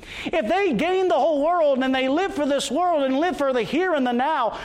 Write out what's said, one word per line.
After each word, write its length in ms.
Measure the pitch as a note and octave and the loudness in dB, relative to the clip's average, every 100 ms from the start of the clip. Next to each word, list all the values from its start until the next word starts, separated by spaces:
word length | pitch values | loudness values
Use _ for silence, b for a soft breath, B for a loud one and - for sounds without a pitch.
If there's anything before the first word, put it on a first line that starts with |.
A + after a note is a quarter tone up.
| B B B | B B B
If 200 | E4 A3 | -2 0
they 260 | F4+ G4+ | 0 0
gain 340 | A3 E4 F#4+ F#4 | 0 0 0 2
the 60 | |
whole 280 | D#4 D4 D4 | 2 2 2
world 400 | D4+ F4 D4 B3+ | 2 2 2 2
and 120 | C4 | 0
they 140 | C4 C4 | 0 0
live 260 | D4 F#4+ | 0 0
for 100 | C#4 | -2
this 260 | C#4+ C#4 - | 0 0 -2
world 320 | C4+ F4+ D#4+ | 0 0 2
and 160 | C4+ C4 | 0 0
live 200 | F4 C#4 | 0 0
for 160 | C4+ | 0
the 80 | B3+ | 0
here 320 | G3 D4 F#4 | 0 0 0
and 120 | D4+ B3+ | 0 0
the 60 | |
now 460 | A#3+ A#3+ D4+ A3+ B | 0 0 0 -2 B